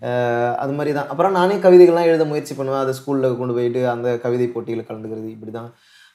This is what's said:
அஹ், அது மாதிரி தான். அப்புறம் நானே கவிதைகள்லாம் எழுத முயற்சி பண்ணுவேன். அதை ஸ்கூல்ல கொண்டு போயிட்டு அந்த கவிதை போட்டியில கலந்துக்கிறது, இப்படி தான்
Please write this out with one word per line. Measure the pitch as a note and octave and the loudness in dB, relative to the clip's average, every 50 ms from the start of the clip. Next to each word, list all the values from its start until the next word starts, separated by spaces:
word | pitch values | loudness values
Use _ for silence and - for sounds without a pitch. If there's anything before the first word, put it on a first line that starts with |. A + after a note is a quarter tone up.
அஹ், | A#2+ B2 B2 B2 B2 A#2+ A#2 A#2+ A#2+ A#2+ - | -8 -6 -4 -2 -2 -2 0 0 -2 -2 -2
அது | - C3+ C3+ C#3 | -4 -4 -4 -4
மாதிரி | D3 D3 C#3+ D3 | -4 -4 -4 -4
தான். | C#3+ C#3 - | -4 -6 -6
அப்புறம் | - - F3 F#3+ | -2 0 0 0
நானே | F#3+ F3+ F3+ F#3 G#3 | 2 2 2 2 0
கவிதைகள்லாம் | G3 F#3 F#3 F3+ F3+ F3+ F3 E3+ E3+ E3+ | 2 6 8 10 10 10 8 8 4 2
எழுத | E3 E3 D#3+ D#3+ | 2 2 2 2
முயற்சி | D3+ D3 D3+ C#3+ - C#3+ | 0 -2 -4 -6 -6 -8
பண்ணுவேன். | C3+ C3+ C3 C3+ C3+ | -6 -4 -4 -2 -2
அதை | C3+ C3 C3 | -2 -2 -4
ஸ்கூல்ல | C3 C3 C#3+ C#3 C3+ C3 C3 B2 A#2+ | -6 -4 -4 -2 0 0 0 0 -2
கொண்டு | B2+ B2 A#2+ | -4 -4 -2
போயிட்டு | A#2+ B2 A#2+ A#2+ B2+ B2+ B2 | -2 -2 -2 -2 -2 -2 -2
அந்த | A#2+ A#2 A#2+ B2 B2 A#2+ | -2 -2 -2 -4 -4 -2
கவிதை | - B2 A#2+ B2 B2 A#2+ | -2 -2 -2 -2 -2 -2
போட்டியில | A#2+ A#2 G#2+ A2+ A2+ A2+ A2+ | -4 -6 -8 -6 -8 -8 -8
கலந்துக்கிறது, | - A#2 A2 A2 A2 A2 A2 A2 A2 | -10 -12 -12 -10 -12 -12 -10 -12 -12
இப்படி | A2 A2 A2 A2 | -14 -14 -16 -14
தான் | A2 A#2 A#2 A#2+ A#2+ _ _ _ _ _ - _ _ | -12 -12 -14 -14 -18 _ _ _ _ _ -20 _ _